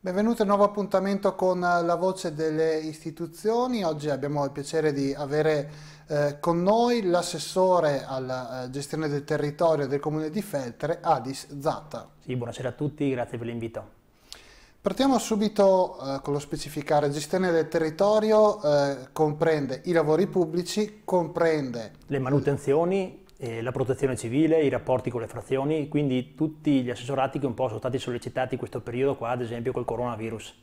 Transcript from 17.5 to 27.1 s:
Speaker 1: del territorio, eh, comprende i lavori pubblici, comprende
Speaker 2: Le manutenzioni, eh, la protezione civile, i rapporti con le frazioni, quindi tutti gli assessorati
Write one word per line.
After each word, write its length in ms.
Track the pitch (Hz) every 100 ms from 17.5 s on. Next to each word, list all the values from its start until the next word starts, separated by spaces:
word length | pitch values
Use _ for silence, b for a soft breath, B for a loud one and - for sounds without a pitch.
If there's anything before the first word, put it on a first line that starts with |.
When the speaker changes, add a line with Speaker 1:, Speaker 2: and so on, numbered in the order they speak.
Speaker 1:
del 160 | 165 156
territorio, 960 | 165 160 156 196 214 214 214 214 208
eh, 460 | 151 147 143 139 127
comprende 680 | - 156 151 165 156 135 127 -
i 60 |
lavori 340 | 170 147 156 196
pubblici, 760 | 190 165 170 175 - 208 - -
comprende 840 | 185 165 160 165 156 135 117 107 - -
Speaker 2:
Le 100 | 139
manutenzioni, 1120 | 127 143 143 139 - 139 170 190 185 - - -
eh, 200 | 127 117
la 100 | 117
protezione 460 | 127 127 131 139 123
civile, 440 | 117 127 160 160
i 60 | 143
rapporti 420 | 127 - 127 -
con 120 | 117
le 60 | 113
frazioni, 600 | 117 - 131 139 156 147
quindi 480 | 147 147 127 123 -
tutti 480 | 156 156 - 139
gli 60 | 123
assessorati 500 | 120 117